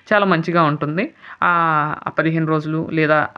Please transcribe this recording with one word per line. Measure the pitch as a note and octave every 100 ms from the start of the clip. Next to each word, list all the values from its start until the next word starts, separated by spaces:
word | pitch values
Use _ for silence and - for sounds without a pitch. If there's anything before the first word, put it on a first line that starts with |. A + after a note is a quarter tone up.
| -
చాలా | G#3 G3
మంచిగా | E3 E3+ E3+
ఉంటుంది. | D#3 D3 D3+ E3 D4+ - - -
ఆ, | F3 E3+ E3 D3+ D3+ - -
ఆ |
పదిహేను | - D#3 D#3+ D#3+
రోజులు | D#3 D3+ D#3+ -
లేదా | D#3+ D3+ D3+ -